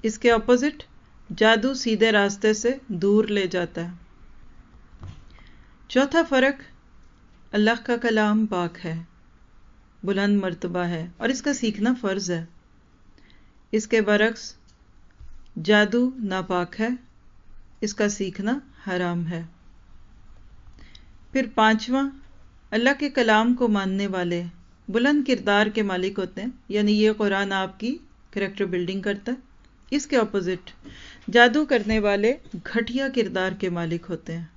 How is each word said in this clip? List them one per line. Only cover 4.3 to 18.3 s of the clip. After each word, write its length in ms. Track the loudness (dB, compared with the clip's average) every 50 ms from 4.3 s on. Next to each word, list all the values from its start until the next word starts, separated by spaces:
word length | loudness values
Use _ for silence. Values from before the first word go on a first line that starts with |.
| -20 -20 -20 -20 -20 -20 -20 -20 -20 -20 -20 -20 -20 -18 -18 -18 -18 -18 -20 -20 -20 -20 -20 -20 -20 -20 -20 -20 -20 -20 -18 _
چوتھا 340 | 2 2 2 4 4 2 2 4
فرق، 340 | 2 4 4 2 0 -2 -12 -20 -20 -20 _ -20 -20 -20 -20 -20 -20 -20 -20 -20 -20 -20 -20 -4
اللہ 340 | 0 2 2 2 2 0 -2
کا 120 | -4 -4
کلام 480 | -2 0 0 2 2 2 2 2 2 0
پاک 320 | 0 -2 -2 -4 -4 -6 -10 -10
ہے، 180 | -8 -8 -10 -10 -14 _ -20 -20 _ _ _ -20 _ -20 -20 -20 -20 -20 -20 _ _ _ -10 -6
بلند 380 | -4 -2 0 2 2 2 2
مرتبہ 380 | 0 -2 -6 -6 -8 -6 -4 -2
ہے 280 | -2 -2 -4 -6 -8 -10 -12
اور 120 | -6 -2 -2
اس 120 | -2 -2
کا 120 | -2 -4 -2
سیکھنا 400 | -2 -2 -4 -2 0 0 0 0 0
فرض 300 | -2 -4 -4 -2 -4 -4
ہے۔ 140 | -4 -6 -6 -10 -16 -20 _ _ _ _ _ _ _ _ -20 -20 -20 -20 -20 -20 -20 -20 -20 -20 _ -20 -12 _
اس 160 | -2 -2 0
کے 140 | 2 0 2
برعکس 540 | 4 4 4 4 4 2 0 -4 -14 -18 -18 _ _ -20 _ _ _ _ -20 -20 -20 -20 _ _ -18 -18 -16 -16 -18 -14 -12 -8 2
جادو 460 | 4 4 4 4 4 2 0 0 0 -2 -4
ناپاک 640 | -6 -4 -4 -4 -4 -2 -2 -2 -2 -4 -4 -4
ہے، 60 | -4 -4 -4 -6 -10 -20 _ -20 _ -20 -20 -20 -20 -20 -20 -20 -20 -20 -10 -6
اس 120 | -6 -6 -2
کا 160 | 0 -2 -2
سیکھنا 500 | 0 -2 -6 -6